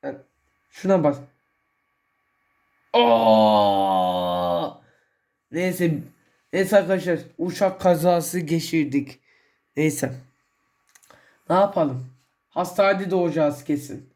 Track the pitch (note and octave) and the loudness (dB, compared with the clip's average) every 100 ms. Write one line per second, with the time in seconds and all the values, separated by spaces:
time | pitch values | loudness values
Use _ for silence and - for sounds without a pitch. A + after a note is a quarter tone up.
0 | C#3 - _ _ _ _ _ - F#3+ F#3+ | -12 -14 _ _ _ _ _ -8 0 2
1 | D3 C3+ - _ _ _ _ _ _ _ | 2 -2 -10 _ _ _ _ _ _ _
2 | _ _ _ _ _ _ _ _ _ - | _ _ _ _ _ _ _ _ _ 2
3 | A#2+ A2+ A2+ A2 G#2+ G#2+ G2+ G2 G2 F#2 | 4 4 6 6 6 4 4 2 0 0
4 | F#2 F2+ F2+ F2+ F2+ F2 E2+ - _ _ | 0 -2 -4 -2 -2 -2 -4 -10 _ _
5 | _ _ _ _ _ E3 F#3 F3+ F3 D3 | _ _ _ _ _ -6 -4 -2 -2 -2
6 | - _ _ _ _ F3+ F#3+ G3+ F3 F#3+ | -8 _ _ _ _ -4 2 2 4 -2
7 | E3 D#3+ - - F3 E3+ G3 F#3+ F#3 E3+ | -2 -4 -6 -8 -8 -2 -2 0 0 2
8 | E3+ F3 E3 F3+ D#3+ E3 D#3+ D#3+ C#3+ C#3+ | 2 0 -2 -6 -4 -4 -2 -2 -2 -4
9 | C#3 - _ _ _ _ _ - D#3 D3+ | -6 -16 _ _ _ _ _ -4 -2 -2
10 | B2+ - - _ _ _ _ _ _ _ | -6 -8 -18 _ _ _ _ _ _ _
11 | _ _ _ _ _ F3 G3 F#3+ D3 B2+ | _ _ _ _ _ 0 0 0 -4 -4
12 | - _ _ _ _ - F3+ - G3 F#3+ | -12 _ _ _ _ -8 -6 0 0 0
13 | F#3+ F#3 E3+ D#3 D3 D3 - D3 - - | -2 -2 -2 0 -2 -4 -6 -6 -6 -16
14 | - | -20